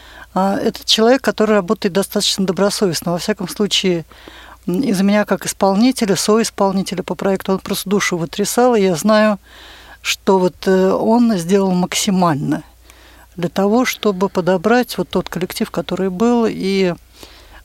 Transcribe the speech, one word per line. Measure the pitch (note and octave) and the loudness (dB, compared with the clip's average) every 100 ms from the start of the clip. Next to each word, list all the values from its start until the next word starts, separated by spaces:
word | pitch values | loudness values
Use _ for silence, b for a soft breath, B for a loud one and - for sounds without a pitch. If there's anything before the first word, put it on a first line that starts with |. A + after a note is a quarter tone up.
| B B B | B B B
а, | F#3 G3 G3+ | -2 0 0
это | A3 - | -2 -4
человек, | - - A3+ C4 | -2 2 4 4
который | - G3 G#3+ | 0 0 2
работает | G#3 F3+ A3 G3+ | 2 0 -2 -2
достаточно | F3+ F#3+ G#3 - - F#3 | -2 -2 -2 -2 -2 -2
добросовестно. | F3 G3+ - G3 D3+ F3+ | 0 0 2 -2 -2 -4
Во | E3+ | -4
всяком | - G#3 F3+ | -4 -6 -6
случае, | - G3+ - F#3+ E3+ - B B B B B - | -4 -2 0 0 -2 -4 B B B B B -4
м, | F3+ | -2
из | C4+ F#3 | 0 0
меня | G3 G#3 G3+ | 2 2 2
как | F#3 - | -2 -4
исполнителя, | - G3 G3 B3 B3+ G3+ F3 | 0 2 4 2 2 0 0
соисполнителя | - A3 A3 - G3 F#3+ E3+ F3+ | 2 2 0 0 0 0 -2 -6
по | - | -6
проекту, | F3+ G3+ F#3+ - | -4 -2 -2 -2
он | F#3+ | -4
просто | - G3 F#3+ | -4 -8 -2
душу | G3+ - F3+ | -2 0 -4
вытрясал, | E3 - G3 - B3 A3+ | -6 -4 -2 2 2 4
и | |
я | F#3+ D#3 | 2 0
знаю, | G#3 G#3+ G#3+ G3+ B B B B B B | 2 4 2 0 B B B B B B
что | - - - F#3+ | -8 -4 0 2
вот, | F3+ - G3 | 2 -2 0
э, | F#3 F#3 | 2 2
он | F#3+ G#3+ A#3 A#3 F#3+ | 2 2 2 2 0
сделал | E3 G3 G3 | 0 2 2
максимально | F3+ F3+ - - F#3 F3 D3+ D3 E3 - _ b b b b b - | 0 0 -2 -2 2 2 0 -2 -4 -8 _ b b b b b -6
для | E3+ | -4
того, | - G3+ A#3 B3 | 0 2 2 0
чтобы | - G#3 F#3 G3 | -2 -2 0 -2
подобрать | G3 F3 F#3 G#3+ B3 A#3 - | 0 0 0 2 2 0 -6
вот | D#3+ | -4
тот | F#3 - | -4 -4
коллектив, | D#3+ F3+ - A3 | -6 -6 -6 -6
который | - E3+ F3+ F#3+ | -6 -6 -4 -4
был, | F3+ A#3 A#3+ A3 | 0 2 2 0
и | E3 F#3+ G3 F#3 E3+ - B B B B B | -2 -2 0 0 -2 -12 B B B B B